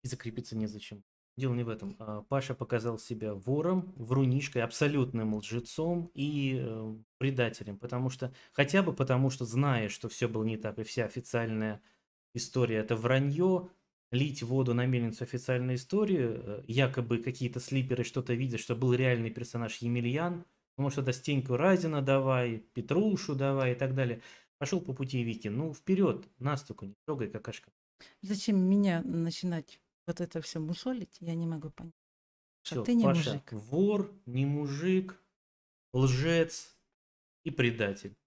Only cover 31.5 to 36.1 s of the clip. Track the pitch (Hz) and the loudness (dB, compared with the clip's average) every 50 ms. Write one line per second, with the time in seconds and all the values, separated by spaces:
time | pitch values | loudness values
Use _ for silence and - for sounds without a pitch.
31.5 | 165 156 143 156 - - 170 165 - _ _ _ _ _ _ _ _ _ _ _ | -4 -6 -8 -12 -14 -14 -16 -18 -18 _ _ _ _ _ _ _ _ _ _ _
32.5 | _ _ _ - - 123 107 - 240 233 233 - - 170 151 131 104 98 - - | _ _ _ -6 -4 -2 0 4 4 6 6 6 6 6 4 2 0 -2 -6 -8
33.5 | 117 107 104 113 135 165 190 202 208 202 196 - - - _ - 120 127 135 143 | -12 -12 -8 -2 2 2 4 4 4 2 0 -4 -6 -16 _ -6 -2 0 0 2
34.5 | 143 147 147 143 139 143 165 185 185 185 185 185 - - _ _ _ _ _ _ | 0 -2 -2 -4 -4 -2 0 2 2 2 2 -2 -10 -16 _ _ _ _ _ _
35.5 | _ _ _ _ _ _ _ _ - 127 131 135 | _ _ _ _ _ _ _ _ 0 2 4 4